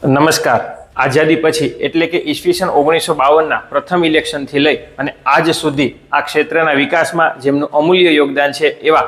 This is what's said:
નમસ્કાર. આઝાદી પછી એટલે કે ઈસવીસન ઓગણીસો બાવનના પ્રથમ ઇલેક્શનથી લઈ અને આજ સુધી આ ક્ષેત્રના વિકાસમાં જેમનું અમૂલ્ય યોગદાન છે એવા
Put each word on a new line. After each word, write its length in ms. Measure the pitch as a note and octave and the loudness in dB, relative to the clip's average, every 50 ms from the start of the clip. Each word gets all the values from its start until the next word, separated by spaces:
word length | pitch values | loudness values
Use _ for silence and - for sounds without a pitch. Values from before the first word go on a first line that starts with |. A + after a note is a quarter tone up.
| - | 2
નમસ્કાર. 580 | C#3+ C3+ C#3 D3+ D#3+ D3+ - - C#3+ B2 A2 - - - - - - _ | 2 2 4 4 2 2 0 0 0 0 0 -2 -4 -12 -16 -20 -18 _
આઝાદી 420 | - C3 C3+ B2 D3+ D#3 D#3 E3 | -2 -2 0 2 2 2 2 2
પછી 400 | D#3+ D#3 D#3 D3+ D#3 D3+ B2+ A#2 - | 2 0 0 0 0 -2 -4 -4 -4
એટલે 280 | - - - E3 E3 E3 | -6 -4 -2 -2 -4 -2
કે 120 | E3+ F3 - | -4 -6 -4
ઈસવીસન 460 | D3+ D3 - - F3+ F3 F3+ F#3 F3 | -4 -8 -4 -2 -2 -2 0 -2 -2
ઓગણીસો 440 | - C#3 D3 D3 E3 D#3+ - - E3 | 0 0 2 2 2 0 0 -2 -2
બાવનના 440 | D3+ C3 D3 D3+ D#3+ D#3+ D3+ B2+ A2 - - | 0 2 4 4 4 4 2 -2 -4 -6 -4
પ્રથમ 340 | - C#3+ C3+ - F3+ F3+ F3 | -6 -6 -4 -2 -2 0 0
ઇલેક્શનથી 560 | E3 D#3 D#3 D3+ - - D3 C#3 B2+ - C#3+ | 2 2 0 0 -2 -8 -8 -10 -4 -2 0
લઈ 200 | C#3+ D3+ C#3 A#2 - - - | 2 2 0 -2 -4 -14 -10
અને 180 | - C3 B2 - - - | -8 -8 -8 -8 -6 -2
આજ 220 | C3 C#3 D#3+ E3 E3 | 0 2 2 2 0
સુધી 360 | D#3+ - - D#3 C#3 C3+ D3 A#2+ - - - - | -2 -2 -2 -4 -2 0 -2 -2 -2 -8 -12 -4
આ 120 | - C#3+ | -4 -4
ક્ષેત્રના 540 | C#3 - - D3+ D3+ D3+ D#3+ D#3+ D#3+ D#3+ D3 | -4 -2 -2 -2 -2 0 0 0 0 2 2
વિકાસમાં 640 | C#3 C#3 C#3 F3 E3+ D#3+ D#3+ - E3+ E3 D#3 - - | 0 0 0 0 0 0 0 0 0 0 0 -2 -2
જેમનું 280 | B2 C#3 C#3 C#3+ D3 - | -2 -2 0 0 -2 -2
અમૂલ્ય 400 | - D3 - E3+ F#3 F#3 F3+ E3+ | 0 0 2 2 4 4 4 4
યોગદાન 420 | D#3 D3 D3 C#3 C#3 C#3+ C#3+ C#3+ C#3 | 4 2 2 0 0 0 -2 -2 -2
છે 140 | - D#3+ D3 - - | 0 -2 -2 -2 -2
એવા 220 | - D3 D#3+ D3+ - | 0 2 2 2 2